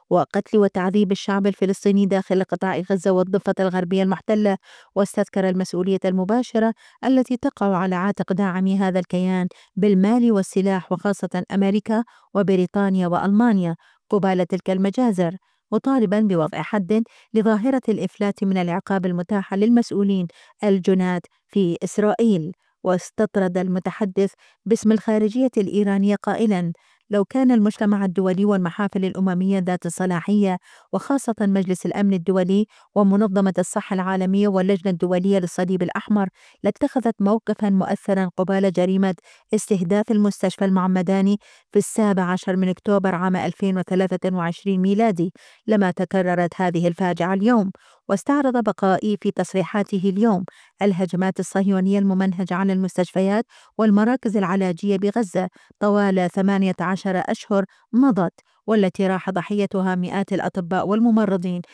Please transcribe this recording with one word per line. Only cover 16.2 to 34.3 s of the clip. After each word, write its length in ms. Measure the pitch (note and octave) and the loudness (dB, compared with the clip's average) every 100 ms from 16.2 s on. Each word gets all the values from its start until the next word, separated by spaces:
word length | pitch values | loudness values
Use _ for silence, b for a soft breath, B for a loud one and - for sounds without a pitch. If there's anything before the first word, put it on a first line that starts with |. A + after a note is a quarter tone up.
بوضع 420 | G#3+ E3+ D3+ - | 2 2 0 -4
حد 400 | D#3+ G#3+ E3+ G#3+ A#3 b b | -6 -4 0 -2 -2 b b
لظاهرة 480 | A3 G#3+ G#3+ B3 C4+ - | 0 2 2 0 -2 0
الإفلات 560 | G3+ F3+ - G3+ G3 | -2 -4 -4 -4 -2
من 120 | G3 F#3+ | -2 0
العقاب 500 | F3 F3 - G3 F#3 | 0 -4 -2 -2 -2
المتاحة 500 | F3 F3 G#3 F#3+ G3 | -4 -2 -4 -2 0
للمسؤولين 720 | G#3+ A#3+ A#3 G3 G3+ G3 F3 b b b | 4 4 2 0 0 0 -4 b b b
الجنات 580 | G#3 G3 F3+ F#3 F3+ F3+ - _ _ | 0 2 2 2 2 -2 -6 _ _
في 280 | G3+ F3+ E3+ | -2 0 -2
إسرائيل. 680 | F3+ - G#3 - A#3 F#3+ D#3 - _ _ | -6 -2 0 2 2 2 -2 -12 _ _
واستطرد 720 | F#3 F3+ - - G#3+ G3+ F#3 F3+ | -2 -2 -2 -4 -2 0 0 -2
المتحدث 760 | F#3 F3+ F#3 - G3+ F#3+ G3 - b b F#3 | -2 -4 -4 -4 -4 0 -2 -4 b b -2
باسم 260 | A3+ G#3+ | 2 2
الخارجية 580 | A3 - A3 G#3+ A#3 B3+ - | 2 2 0 0 0 0 0
الإيرانية 600 | F#3+ G3+ G3+ G3 G3+ G3+ | -2 0 0 2 0 0
قائلًا: 500 | - G3 A3+ F#3 E3+ E3+ b b b | -2 0 0 0 -2 -8 b b b
"لو 140 | G#3 | -2
كان 260 | G3 C4 C4 | 0 2 4
المجتمع 540 | A#3+ G#3 - G#3 G3+ | 4 2 2 0 0
الدولي 400 | G3 F3 F#3+ F#3 | 0 0 0 2
والمحافل 600 | G#3 G3 F3 E3+ G3+ G3+ | 2 2 -2 -2 -4 -2
الأممية 540 | F#3+ - F#3+ F3+ F#3+ G3 | -4 -2 0 0 0 0
ذات 280 | F3+ F3+ E3+ | 0 -4 -4
الصلاحية، 720 | - F#3 F3 - G#3 G3 F3+ b b b | -4 -2 -2 0 2 2 -2 b b b
وخاصة 420 | F#3+ - C#4 - G#3+ | -6 -2 -4 -2 -2
مجلس 460 | G3+ G3 F#3 F3+ F3+ | 0 0 0 -2 -4
الأمن 260 | - G3+ | 0 0
الدولي 520 | F#3+ E3 F#3+ F3+ G3 G#3+ b b | 0 0 0 2 0 0 b b
ومنظمة 600 | G3+ G3 G3 G#3+ F#3+ G3 F3+ | 0 2 4 2 2 0 0
الصحة 360 | F3 G#3+ - | -4 -4 -4
العالمية 540 | F#3+ F#3 F#3+ F#3 | -4 -2 -2 0